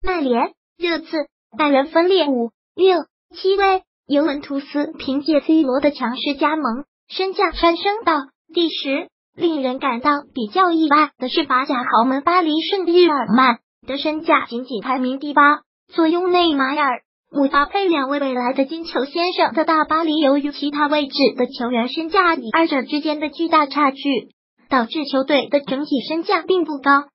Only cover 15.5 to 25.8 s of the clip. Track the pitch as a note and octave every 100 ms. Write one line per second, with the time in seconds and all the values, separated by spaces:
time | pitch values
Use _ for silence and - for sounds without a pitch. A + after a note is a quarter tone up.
15.5 | D4 _ _ _ - D#4+ F4 F4+ F4+ F4
16.5 | C#4+ C4 D4 C#4+ A#3+ _ _ _ C#4 C#4
17.5 | C#4+ C#4+ G4+ G4 D#4+ C4 C#4+ C#4 B3+ B3
18.5 | C4+ C#4 E4 E4 C#4+ C4+ E4+ F4 F4 D#4+
19.5 | B3 D#4+ D#4+ D4+ D#4 E4 D4+ C#4+ C#4+ C#4+
20.5 | C#4+ C#4+ D4 D4 D4+ C#4+ D4 C4+ - B3
21.5 | - A#3+ B3 B3 - D#4+ G4 F4+ E4 A#3
22.5 | D#4+ E4 C#4+ B3 D4 D4+ D4+ D4+ D4 E4
23.5 | E4 D4 C#4 C#4+ C4+ C#4+ B3+ - _ _
24.5 | _ _ B3+ A#3 E4+ C#4 C4+ C4+ D4 -
25.5 | C#4+ C#4+ C4